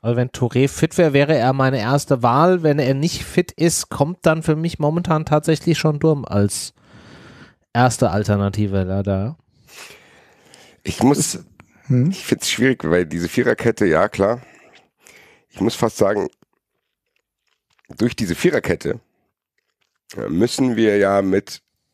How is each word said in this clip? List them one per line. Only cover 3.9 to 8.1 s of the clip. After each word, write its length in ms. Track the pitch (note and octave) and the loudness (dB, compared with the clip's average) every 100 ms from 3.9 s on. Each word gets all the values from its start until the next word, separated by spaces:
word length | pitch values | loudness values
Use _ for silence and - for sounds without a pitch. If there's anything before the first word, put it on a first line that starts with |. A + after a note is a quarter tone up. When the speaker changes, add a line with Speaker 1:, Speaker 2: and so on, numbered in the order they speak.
| - D3 F3 | -2 -2 0
Speaker 1:
dann 200 | - D#3+ | 0 0
für 100 | D#3+ D#3 | 0 -2
mich 220 | E3 - | -2 -2
momentan 460 | D3 E3 F3+ D#3 | -2 -2 -2 -2
tatsächlich 540 | D#3 D3+ D3+ D#3+ - E3 | 0 -2 0 -2 0 0
schon 200 | D#3 D3 | 0 2
Durm 260 | D#3+ D3 | 0 0
als 500 | A#2+ G2+ G2+ - - _ _ - - - - - - _ _ | -2 0 0 -2 -12 _ _ -20 -20 -20 -20 -20 -20 _ _
erste 360 | A#2 B2 - A#2 | 2 2 2 0